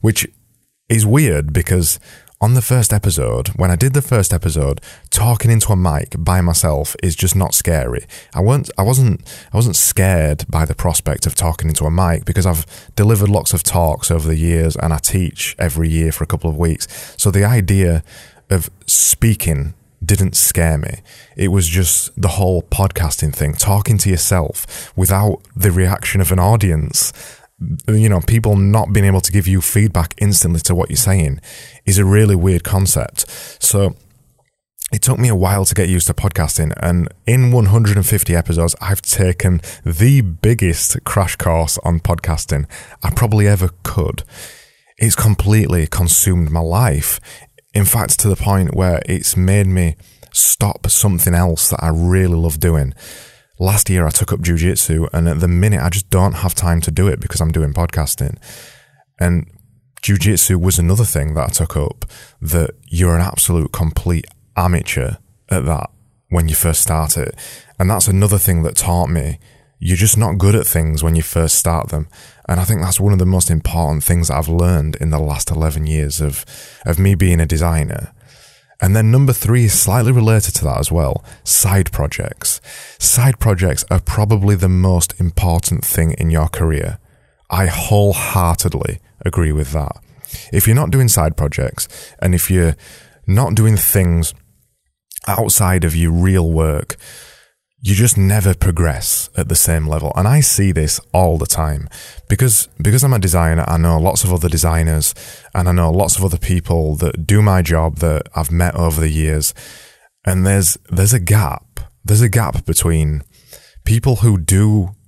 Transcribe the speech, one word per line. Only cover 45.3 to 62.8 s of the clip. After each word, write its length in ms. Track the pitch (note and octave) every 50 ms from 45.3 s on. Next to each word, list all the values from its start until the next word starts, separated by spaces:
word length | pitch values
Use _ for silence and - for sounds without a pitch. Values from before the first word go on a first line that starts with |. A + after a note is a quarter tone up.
| G2+ - - G2 G#2+ A2 G#2 - F2 F2+ D#2
consumed 640 | D2+ - - F2+ E2+ - - - - F#2 F2 E2+ D2+
my 100 | D#2 E2
life. 600 | E2 E2 E2+ G2+ B2+ A2+ D2 C#2+ D2+ - - - - - - - - - _ _ _ _ _
In 120 | G#2 G2+
fact, 340 | - - A#2 G2 - - -
to 80 | - G#2
the 60 | F#2+
point 400 | - - G#2 G2 F#2+ F#2 D2+ -
where 260 | D#2 F#2 F2+ F2 D#2 -
it's 300 | - F2+ F2 - - -
made 320 | F#2 F#2 F#2 F#2+ G#2 G2+ F#2+
me 260 | F#2 F#2 F2+ E2 D#2 _ - - _ _ - _ _
stop 580 | - - - - - A2 G#2 - - - -
something 440 | - - - G#2 F#2 E2+ E2+ G2 F2
else 360 | E2+ F2+ F2+ E2 D#2 - -
that 140 | - C#2 D2
I 40 | E2
really 460 | D#2+ D#2+ E2+ F2 F2+ F#2+ F#2+ F2+ F2
love 240 | E2 E2 E2 D2 D2+
doing. 360 | D#2 F2 E2 D2+ C#2 C2+ C2 - - - - - - - - _ _ _ _ _
Last 280 | F2+ F#2 G#2 G#2 - -
year, 180 | F#2+ F2+ E2+
I 40 | D2+
took 220 | C#2+ - - - -
up 80 | -
jiu-jitsu, 680 | E2 E2+ E2+ D#2+ D#2+ F2+ - - - - D#2+ D#2+ E2 - -
and 160 | E2+ E2 E2+
at 100 | E2 D2+
the 80 | E2+
minute, 340 | F2 F2 F2 F#2+ G#2+ G#2+ C#2
I 80 | B1+ F2
just 220 | E2+ G2 - _
don't 220 | - F#2 F#2 G2 -
have 200 | - - F#2 F2
time 280 | - - F2 E2+ E2+
to 100 | E2 -
do 160 | D#2 E2 F#2
it 140 | G2+ D#2 A1+
because 200 | - - - -
I'm 120 | E2 D#2+ D#2+
doing 200 | D#2+ D#2 C#2+ C#2+
podcasting. 680 | - E2+ E2+ - - D#2 C#2+ - - C#2 C#2 - - - - - - - - - - _ _ _ _ _ _ _ _
And 260 | E2 F2 F2 E2+ D2+ - - - _ _ _ _ _ _ _ - -
jiu-jitsu 560 | - G2+ F#2+ D2+ G#2 G#2+ F2+ - - F#2 F2
was 220 | E2+ F#2+ E2+ D#2
another 240 | E2+ E2+ F#2 G#2+ A#2+
thing 300 | - - D#2 C#2+ D#2 D2+
that 100 | D#2 C#2
I 80 | A1+ -
took 240 | - D#2+ D2+ -
up 300 | D#2 D2 - - - - - - - - - _ _
that 300 | - D#2 D2+ E2+ D#2+ - - _